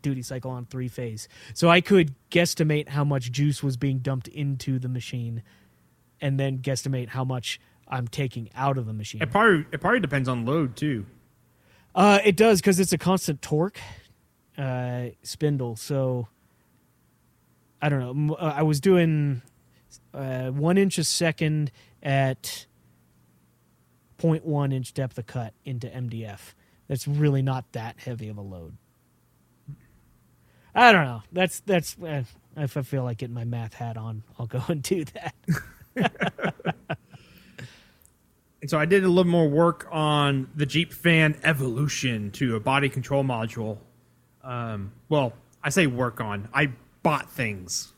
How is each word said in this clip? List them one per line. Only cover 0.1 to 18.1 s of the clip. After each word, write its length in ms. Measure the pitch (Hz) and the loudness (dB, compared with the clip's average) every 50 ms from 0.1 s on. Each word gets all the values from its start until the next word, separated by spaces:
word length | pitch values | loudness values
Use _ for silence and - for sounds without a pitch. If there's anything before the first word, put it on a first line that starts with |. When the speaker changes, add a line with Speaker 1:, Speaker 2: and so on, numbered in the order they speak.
| 135 127 | -4 -4
Speaker 1:
cycle 300 | 120 - 135 127 120 131 | -6 -8 -10 -8 -8 -8
on 140 | 127 123 120 | -8 -8 -10
three 220 | - - 131 127 | -10 -8 -8 -8
phase. 400 | 123 - - 123 117 110 107 - - - - - - - | -6 -6 -8 -8 -8 -8 -10 -14 -16 -20 -20 -20 -16 -4
So 160 | - - 170 | 4 6 6
I 120 | 170 180 | 6 6
could 320 | - - 202 190 170 147 135 _ _ _ | 6 6 6 6 6 4 -2 _ _ _
guesstimate 600 | - 170 175 165 - - 160 151 151 151 147 - | 2 2 2 2 2 0 2 2 2 0 -2 -2
how 140 | 139 147 143 | -2 0 0
much 280 | 147 143 135 120 123 | 2 0 -2 -2 -4
juice 300 | 120 139 147 147 139 - - | -2 0 0 0 0 0 -2
was 120 | 139 131 | -4 -2
being 220 | 120 143 139 131 131 | -2 -2 -2 -2 -2
dumped 280 | 123 135 135 127 113 - | -2 -4 -6 -6 -8 -10
into 480 | - 151 147 143 139 127 - - 131 131 | -8 -6 -4 -4 -4 -6 -4 -4 -4 -4
the 100 | 127 127 | -4 -6
machine 540 | 127 123 117 - - 123 120 117 117 113 - _ _ _ _ _ _ _ _ _ _ _ _ _ _ _ | -6 -8 -8 -8 -8 -8 -8 -8 -8 -10 -12 _ _ _ _ _ _ _ _ _ _ _ _ _ _ _
and 160 | - 143 135 135 | -4 -2 0 0
then 180 | 139 135 135 127 | 0 -2 -2 -4
guesstimate 480 | 127 139 135 123 - 139 135 127 123 113 | -4 -4 -4 -4 -2 -4 -4 -4 -6 -6
how 140 | - 131 131 | -6 -4 -4
much 360 | 131 131 123 - - - - _ _ _ _ _ | -2 -4 -4 -6 -8 -10 -10 _ _ _ _ _
I'm 200 | _ 131 131 123 117 | _ -6 -6 -6 -6
taking 400 | - - 143 127 - 120 113 107 - | -6 -6 -6 -4 -6 -8 -12 -12 -6
out 240 | 123 135 143 139 | -2 -2 0 0
of 80 | 131 117 | 0 -4
the 60 | 110 | -6
machine. 300 | 110 107 104 - - 131 | -6 -8 -8 -10 -6 -6
Speaker 2:
It 100 | 160 131 | -6 0
probably, 340 | - 202 214 226 190 156 147 - | 2 4 6 6 6 4 2 -4
it 80 | - 147 | -10 -4
probably 220 | - 180 233 247 | 0 0 2 2
depends 260 | 185 143 151 139 131 | 0 0 0 -2 0
on 180 | 127 127 120 117 | 0 -2 -2 -2
load 300 | 120 143 165 151 123 113 | -2 0 0 0 -2 -4
too. 300 | - 151 151 139 110 95 - - _ _ _ _ _ _ _ _ _ _ _ _ _ _ _ _ | -4 -4 -4 -4 -4 -6 -10 -16 _ _ _ _ _ _ _ _ _ _ _ _ _ _ _ _
Speaker 1:
Uh, 240 | 185 185 208 202 202 202 | 6 6 8 8 6 6
it 100 | 214 185 | 4 4
does, 240 | 151 214 226 214 175 | 6 6 6 6 6
'cause 200 | - 202 185 175 | 4 2 4 4
it's 100 | 190 170 | 2 0
a 60 | 185 | 0
constant 440 | 151 - 170 190 180 - - 151 135 | 0 2 2 2 2 0 -2 -6 -6
torque, 380 | - - 151 151 165 202 _ - - - - - - _ _ _ _ _ _ _ _ _ _ | -4 -2 0 0 0 -2 _ -12 -18 -18 -18 -20 -20 _ _ _ _ _ _ _ _ _ _
uh, 480 | - 139 131 127 127 123 123 123 123 123 120 - _ | -8 -6 -4 -4 -4 -4 -6 -6 -6 -8 -10 -12 _
spindle. 540 | _ - - - 151 147 147 135 127 120 113 | _ -16 -8 -2 0 0 0 0 -2 -4 -6
So 500 | 110 - - 147 135 135 131 127 123 117 - _ _ _ _ _ _ _ _ _ _ _ _ _ _ _ _ _ _ _ _ _ _ _ _ _ _ _ _ _ _ | -8 -6 -4 -2 0 0 0 -2 -2 -4 -8 _ _ _ _ _ _ _ _ _ _ _ _ _ _ _ _ _ _ _ _ _ _ _ _ _ _ _ _ _ _
I 60 | - | -2
don't 120 | 151 143 135 | 0 0 0
know. 80 | 127 | -2
M-, 220 | 123 | -4